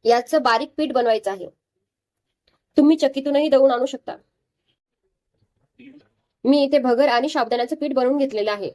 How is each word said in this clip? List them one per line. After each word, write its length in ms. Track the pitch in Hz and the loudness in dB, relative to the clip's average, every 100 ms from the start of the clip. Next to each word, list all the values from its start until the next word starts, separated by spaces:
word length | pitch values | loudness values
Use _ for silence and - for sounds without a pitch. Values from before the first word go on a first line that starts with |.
याचं 380 | 226 240 240 311 | 2 0 0 -2
बारीक 280 | 247 233 294 - | 0 -2 -4 -6
पीठ 160 | 302 | -4
बनवायचं 380 | 247 240 220 202 | -2 0 -2 -4
आहे. 160 | 196 - _ _ _ _ _ _ _ _ _ _ _ _ - | -10 -14 _ _ _ _ _ _ _ _ _ _ _ _ 2
तुम्ही 200 | 294 311 | 4 4
चक्कीतूनही 520 | 269 277 277 285 302 | 0 -2 -2 0 2
दळून 220 | 277 269 | 4 4
आणू 160 | 240 254 | 2 -4
शकता. 300 | 254 - - _ _ _ _ _ _ _ _ _ _ _ _ _ _ _ _ 269 277 _ _ _ _ | -6 -14 -16 _ _ _ _ _ _ _ _ _ _ _ _ _ _ _ _ -20 -20 _ _ _ _
मी 180 | 240 285 | 0 2
इथे 160 | 277 285 | 2 0
भगर 300 | 254 240 285 | 0 2 2
आणि 200 | 240 285 | 2 -2
साबुदाण्याचं 480 | 302 226 240 240 302 | -2 -2 -2 -4 -4
पीठ 160 | 294 | -4
बनवून 260 | 269 254 285 | -2 0 0
घेतलेलं 340 | 269 214 214 | -2 -2 -4
आहे. 200 | 208 196 | -4 -8